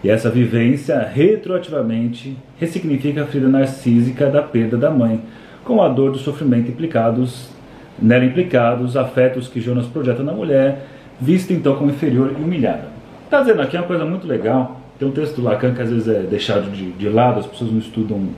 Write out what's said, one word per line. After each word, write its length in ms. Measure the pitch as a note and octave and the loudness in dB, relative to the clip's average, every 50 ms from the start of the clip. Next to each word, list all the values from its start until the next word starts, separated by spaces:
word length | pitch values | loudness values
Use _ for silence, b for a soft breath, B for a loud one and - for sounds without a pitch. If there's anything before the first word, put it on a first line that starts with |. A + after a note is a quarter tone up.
| - | 4
E 60 | B2+ | 2
essa 200 | C3+ B2+ - A#2 | 2 2 2 2
vivência, 680 | A2+ B2 A#2+ - A2+ A#2 A2+ A#2+ C3+ C#3 - - D3 B2+ | 2 2 2 2 2 2 4 4 2 2 0 -2 -2 -2
retroativamente, 1400 | G#2+ F#2+ G2+ C3 D#3 G3 A3 G#3 - F3+ F#3 F3+ F3 D#3+ D#3 C#3+ B2 A2+ A2+ A2+ A#2 A#2 A#2+ - - C#3 C3+ B2+ - - - - | -2 -2 2 4 4 4 4 2 0 -4 -4 -4 -4 -4 -4 -4 -2 -2 -2 -2 -2 -4 -4 -8 -12 -14 -14 -14 -16 -20 -8 -6
ressignifica 640 | E3 E3 - E3+ E3+ D#3+ C#3+ C3 C3 D3 C#3+ D3+ | -6 -4 -4 -4 -2 -2 -2 0 -2 -2 -2 -2
a 40 | D3 | -4
ferida 220 | - - C#3+ C3 C3 | -2 -2 2 2 4
narcísica 800 | C3+ C3+ C3+ C3+ - - - B2 A#2 A#2 A#2+ B2+ B2+ - D3 | 4 4 2 0 -2 -2 0 2 4 4 4 2 0 0 0
da 160 | C#3+ C3 C#3+ | 2 2 0
perda 340 | D3 - - A#2 A2+ A2 A#2+ | 0 2 0 0 0 0 0
da 140 | B2+ C3 D3+ | 0 2 2
mãe, 300 | D#3 C3 A#2 A2+ A2 A2+ B B B B B B B B - | 2 2 2 2 0 -2 B B B B B B B B -4
com 180 | - A#3 G#3+ | 0 2 4
a 60 | F#3 D3+ | 4 4
dor 240 | B2+ B2+ C3+ C3 | 4 2 2 2
do 60 | C3 - | 0 -2
sofrimento 520 | - D3 C#3 - D#3 C3+ B2 A#2 A#2 A#2+ | -6 -6 -6 -2 0 2 2 2 0 -2
implicados, 800 | B2 - D#3+ E3 - A#2 A2 A#2 A2+ A#2+ B2+ B2+ - - - - - B B B B B B B B - | -4 -6 -6 -2 0 0 2 2 2 0 -2 -2 -4 -12 -16 -18 -20 B B B B B B B B 2
nela 240 | G#2+ A2 A#2+ B2+ B2+ | 4 4 6 6 4
implicados, 720 | B2+ B2+ E3+ F3+ F3+ - B2 A#2 A#2 B2 B2 B2 B2 B2 | 2 2 0 -2 2 2 2 4 4 2 0 -2 -2 0
afetos 520 | C3+ B2+ - - C3 B2+ C3 B2+ B2+ B2 - | -2 -2 0 2 2 2 2 2 -2 -8 -6
que 120 | - B2 | -8 -6
Jonas 260 | A2+ B2 B2 B2 A#2+ | -4 -2 -2 -2 -2
projeta 360 | - - D#3+ C3 B2+ A#2 A#2+ | -4 -6 -2 -2 -2 -2 -2
na 100 | C#3+ D3 | -2 -4
mulher, 540 | F3+ G#3+ - D3+ C#3 C3+ C3+ C#3 C#3 B B B B B B B B - | -4 -4 -2 2 2 4 4 2 0 B B B B B B B B -4
vista 320 | B2+ C#3+ F3+ F#3 - - | 0 2 2 2 2 0
então 220 | F#3 D#3 C#3 D3 C3 | -2 2 2 0 2
como 160 | C3+ C#3+ C#3+ | 2 0 0
inferior 400 | C#3 - E3 C#3+ A#2+ B2 C3+ C#3 C#3 D3 | 0 0 0 0 2 2 2 0 -2 -4
e 20 | |
humilhada. 440 | D#3 E3+ F3+ D#3 A#2 G2 E2+ D#2 - - - - - - - - - - | -4 -4 -2 0 0 -2 -2 -4 -8 -14 -16 -18 -20 -20 -20 -20 -6 0
Tá 120 | D4+ C#4 | 2 2
dizendo 220 | B3+ A#3+ G#3+ D#3+ | 4 4 4 2
aqui 140 | C3+ B2+ - | 2 -2 -2
uma 100 | F3 F3 | -4 -4
coisa 180 | F3 F3+ E3 D3+ | -2 -2 -2 -2
muito 240 | D#3+ F3+ F#3 - D#3+ | -4 -6 -6 -4 -4
legal, 520 | B2 G#2 F#2+ A2+ B2+ C3 B2+ - - - - - - | -4 -2 0 0 0 0 0 -2 -8 -16 -18 -20 -10
tem 120 | - C#3+ C3+ | -4 -4 -2
um 20 | |
texto 260 | - D3+ D3+ C#3+ - | -2 -2 -4 -4 -4
do 60 | B2+ | -4
Lacan 320 | A#2+ A2+ G#2 - - B2 A#2+ | -2 0 0 0 0 -2 0
que 80 | - | 0
às 80 | A#2+ A2+ | -2 -2
vezes 160 | A#2+ A#2 G#2+ | 0 0 0
é 140 | A2+ A2 G2+ | 0 0 0
deixado 500 | F#2 F2+ G2+ - - - G2+ - F#2+ G2 | 0 -2 -4 -4 -2 0 0 0 -2 -2
de, 220 | G2 G2 F#2+ F2+ | -8 -8 -10 -10
de 160 | F2 F#2 G2+ G#2 | -8 -6 -4 0
lado, 320 | G#2+ A2+ A#2+ B2 B2 C3+ | 2 4 4 4 2 0
as 60 | B2+ | -4
pessoas 260 | - - - A#2+ A2 | -8 -8 -8 -4 -2
não 60 | A2+ A2 | -2 -2
estudam 500 | A2 - - A2+ G#2+ G#2 G#2+ G2+ F#2+ F2+ - | -2 -2 -4 -4 -4 -2 -2 -4 -4 -6 -6